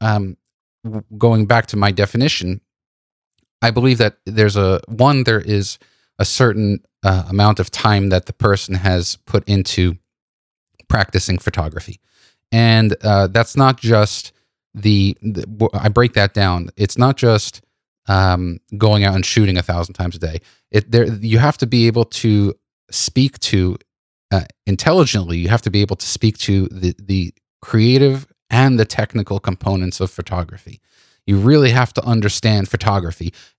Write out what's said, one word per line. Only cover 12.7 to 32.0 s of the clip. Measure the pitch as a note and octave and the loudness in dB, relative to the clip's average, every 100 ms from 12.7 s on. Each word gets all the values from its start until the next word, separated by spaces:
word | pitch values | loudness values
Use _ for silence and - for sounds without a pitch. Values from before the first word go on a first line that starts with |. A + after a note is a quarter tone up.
| A2+ A2 - | 4 2 0
uh, | A2 G2+ F#2+ | 0 2 2
that's | G#2+ A#2 C#3+ | 0 0 0
not | C3+ B2+ | 0 0
just | A2+ A2 G#2 - - _ _ _ _ | 2 2 2 -4 -14 _ _ _ _
the, | A2 G#2 G2+ G2 - | -4 0 2 0 -2
the, | G#2+ F#2+ - | -6 -8 -8
w-, | G#2+ A2 | -4 -2
I | G2+ G#2+ | 0 0
break | G#2+ B2 | 2 2
that | - G2+ | 2 0
down. | - F#2+ F2+ F2 - | 0 0 0 -6 -4
It's | G2+ - | -4 2
not | B2+ C3+ | 0 2
just, | A#2+ A2 - - _ _ _ _ - | 2 2 -2 -14 _ _ _ _ -2
um, | F#2+ F#2+ F2+ F2 E2+ _ G#2 | 2 2 0 -4 -8 _ 0
going | A2 G#2 | 2 4
out | G2 F#2+ | 2 0
and | F#2 | 0
shooting | - G2+ F2+ | 0 0 0
a | |
thousand | - F2 E2+ - | -2 -4 -6 -6
times | F2+ F2 | -8 -6
a | |
day. | E2 E2 - _ _ | -8 -8 -14 _ _
It, | G#2+ G#2 | -2 2
there, | A#2 A#2+ | 2 0
you | G#2+ A2 A2+ | -2 0 2
have | D3 - | 2 0
to | A#2 | 0
be | A#2+ A2+ | 2 2
able | A2+ A2+ | 2 -2
to | - A#2 G#2 G2+ - _ _ _ | -2 0 2 2 -2 _ _ _
speak | - - B2+ C3+ - | -8 -4 0 -2 -2
to, | - G2+ F2+ E2+ _ _ _ _ - | -2 0 0 -4 _ _ _ _ -6
uh, | F#2+ C2 _ - | -4 -4 _ -6
intelligently, | F#2+ - F3+ C#3+ G#2+ F2 E2+ | -2 2 2 2 0 -4 -4
you | E2+ | 0
have | G2 | -2
to | - | 0
be | G2+ | -2
able | G2+ F#2+ | -2 -4
to | - | -8
speak | - A2+ - | -2 -2 -2
to | - G2 F#2+ | -2 0 -2
the, | F#2+ F2+ - | -4 -6 -6
the | G2 F#2+ E2+ - _ _ | -4 -4 -4 -10 _ _
creative | - A2 A#2 C3 C#3 C3+ C#3 _ - | -2 2 4 4 2 0 -8 _ 0
and | A#2 C3+ B2 | 2 4 4
the | G#2+ | 0
technical | - G#2+ A2 G2 G2 | -2 -4 -4 -4 -6
components | - F#2 G2+ G2 F#2 - | -6 -4 -2 -2 -4 -4
of | F#2+ | -6
photography. | - F2 F2+ F2 F#2 - - _ _ _ _ - | -8 -8 -8 -8 -12 -20 -20 _ _ _ _ -2
You | G2 | 2
really | A2+ D3+ C3 | 4 4 4
have | B2 B2 | 2 0
to | - | -2